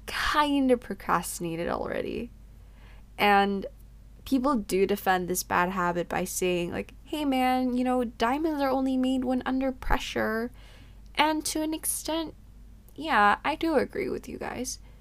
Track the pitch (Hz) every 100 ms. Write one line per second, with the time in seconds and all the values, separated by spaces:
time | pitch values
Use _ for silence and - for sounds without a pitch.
0 | - - - 302 294 285 262 240 - 196
1 | - 175 - - 170 165 175 - - -
2 | - - 240 - - - - - - -
3 | - - 202 202 196 196 - - - -
4 | - - - 262 262 226 196 185 196 202
5 | 196 185 175 180 - 190 180 190 175 175
6 | 165 185 185 - 185 180 175 - - -
7 | - 302 285 262 254 254 254 247 254 254
8 | 240 - 226 285 320 294 269 262 262 262
9 | 254 262 254 254 - 262 269 262 - 247
10 | - 233 220 220 240 - - - - -
11 | - - 302 311 - 311 311 320 - -
12 | - 320 320 - - - - - - -
13 | 311 233 202 - - 311 320 285 208 -
14 | - - - - - - 254 - - -